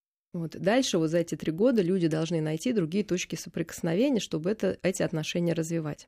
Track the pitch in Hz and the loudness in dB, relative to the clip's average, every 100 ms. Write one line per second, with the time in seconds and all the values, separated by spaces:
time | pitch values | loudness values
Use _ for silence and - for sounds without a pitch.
0 | _ _ _ 175 160 - 165 247 254 180 | _ _ _ -8 -6 -2 2 2 2 2
1 | 160 170 170 160 - 160 247 233 170 190 | 2 2 0 -2 -2 4 4 4 4 4
2 | 165 156 160 165 156 160 254 226 156 196 | 2 2 0 0 -2 -2 0 0 0 0
3 | - 180 - - 170 170 165 - 175 170 | 0 -2 -4 -10 -8 -6 -8 -4 -2 2
4 | 285 233 - 156 175 214 190 190 175 - | 2 0 -2 -4 -2 -2 -2 -2 -2 0
5 | 165 160 151 175 170 160 160 165 151 143 | -2 -2 -4 -2 0 0 -2 -4 -6 -10